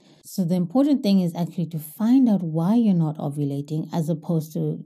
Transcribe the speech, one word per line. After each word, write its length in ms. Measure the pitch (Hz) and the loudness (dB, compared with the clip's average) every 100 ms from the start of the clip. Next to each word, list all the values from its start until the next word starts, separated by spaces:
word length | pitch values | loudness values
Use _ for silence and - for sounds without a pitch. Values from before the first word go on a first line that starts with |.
| _ _ | _ _
So 200 | - - | -12 -4
the 100 | 170 | -2
important 480 | 180 175 262 285 262 | 0 0 2 2 2
thing 180 | 202 196 | 2 2
is 140 | 175 | 2
actually 320 | 170 170 - 160 | -2 -6 -4 -6
to 120 | 160 | -8
find 500 | - - 220 262 240 | -12 -4 2 4 4
out 140 | 196 | 2
why 340 | 175 160 170 233 | 0 -2 2 2
you're 180 | 220 | 4
not 240 | 175 156 156 | 2 2 -2
ovulating 680 | 147 147 143 139 143 156 - | -6 -4 -4 -4 -4 -6 -4
as 160 | 170 156 | -4 -2
opposed 440 | 160 - 165 151 | -4 -2 -2 -2
to 280 | 170 151 160 | -4 -4 -4